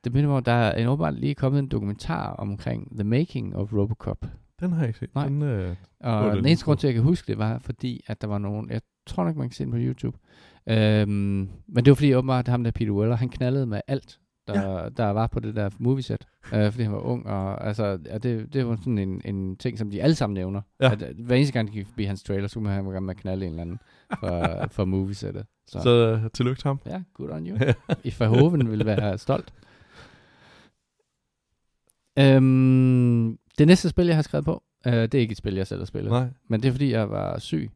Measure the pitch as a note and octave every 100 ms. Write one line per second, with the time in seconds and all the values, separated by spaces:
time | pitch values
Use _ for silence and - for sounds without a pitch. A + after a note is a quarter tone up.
0 | B2 B2+ D3 C#3 A#2+ A#2+ A2+ E2+ A#2 C#3+
1 | D#3+ D3 C#3+ C#3+ C3 C#3+ C3+ A#2+ G2+ G#2
2 | - E3 G2+ - G2+ G#2 - A#2 - A#2+
3 | G#2 A#2+ E3+ C3+ G2+ F#2 G#2 G#2 G2+ A2
4 | - G2 - - _ _ F3+ E3 C3 A2+
5 | - C#3 C#3+ C#3+ D3 A2 F2+ F2+ - _
6 | - A2 G#2+ G2+ B2 E3 - C#3+ C#3+ A#2
7 | B2+ F3 - G#2+ G#2+ B2 - A#2+ B2+ A#2+
8 | - G#2+ G#2 G#2 G2+ G#2 A2+ A2+ - _
9 | - - F3 D#3 B2+ - C3+ A#2 B2 B2+
10 | A#2+ - _ - - _ - A2 G#2+ G#2+
11 | G#2 G2+ G2+ G2 G2 - - B2 A#2+ C3
12 | D3 B2+ C3 B2+ B2 B2 A#2 - A2 G2+
13 | A2 A#2 B2 - B2+ C3+ B2+ G#2 - C3+
14 | - - _ _ - G2+ G2 F#2 E2 B2+
15 | A2 G2+ A#2 - G#2+ A2 G2+ - A#2+ C3+
16 | B2 G#2+ - _ - G#2+ G#2 A2+ A2 G#2
17 | - B2 G#2 G2+ F#2+ G2 G#2+ G#2 G#2 F#2+
18 | D2+ A2 B2 A2+ A2 C3+ A#2+ A2+ A2 A2
19 | F#2+ F#2 - G2 F#2+ F#2+ B2+ A2 G#2+ G2
20 | A#2+ E3 G#2+ G2 F#2 G2 - _ C3 A2
21 | C2+ D2 A#2+ B2 C#3+ C#3 A2 G#2 G2+ -
22 | G2+ F#2+ - G2 G2+ A#2 G#2 G2 G2 F#2+
23 | F#2+ F2+ F#2+ F#2 F#2+ D#2+ E2+ G2 _ _
24 | _ - F#2+ F2 E2+ - - - F#2+ F#2+
25 | F#2+ G2+ G2+ G2 G#2 _ _ - A#2+ A#2+
26 | A2+ A2 A2 - B2 B2+ C#3 C#3 - F#3+
27 | F3+ _ C#3+ D#3 E3 F#3 C3+ A#2+ - -
28 | A#2+ - A2+ A#2 D3+ E3 A#2 G#2+ A2 G2+
29 | G#2 G2+ - C#3 - - _ _ _ -
30 | - - _ _ - - _ _ _ _
31 | _ _ _ _ _ _ _ _ _ _
32 | _ - C3+ C3+ C3 C3 C3 C3 B2+ B2+
33 | A#2+ A#2 A2+ A2+ _ - D3+ F#3 F3 -
34 | F3 D#3+ D3+ D3+ D3 E3 _ _ B2 A#2+
35 | A2+ C#3 A2+ G#2+ - F#2+ F#2+ G2 F2+ -
36 | G2+ A#2+ B2+ C3 _ A2 C3+ B2+ C#3 A2+
37 | G#2 G2+ G2 - - D#3+ B2